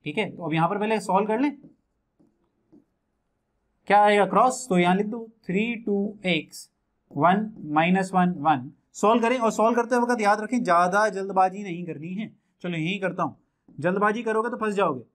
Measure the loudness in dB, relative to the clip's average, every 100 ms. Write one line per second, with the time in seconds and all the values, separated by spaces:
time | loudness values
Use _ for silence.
0 | -6 -6 -6 -8 -4 0 0 0 -2 -2
1 | 0 0 0 -2 -2 -4 -20 _ _ _
2 | _ _ _ _ _ _ _ -20 _ _
3 | _ _ _ _ _ _ _ _ 2 4
4 | 6 4 2 2 2 0 -2 2 2 0
5 | -2 -8 -12 _ -6 -4 -2 -4 -4 -2
6 | -4 -6 -4 -4 -4 -20 -20 _ _ _
7 | _ 0 2 2 -2 -10 -4 0 2 2
8 | 2 2 2 0 0 0 -4 _ _ 0
9 | 2 4 2 0 0 2 2 2 0 0
10 | 0 0 0 0 -2 -2 2 2 4 2
11 | 0 -2 -4 0 0 -2 -10 -10 -10 -12
12 | -10 -10 -10 _ _ _ -8 -4 -4 0
13 | 0 2 -4 -4 _ _ _ -2 0 4
14 | 2 2 0 0 -2 -2 -2 2 0 0
15 | -10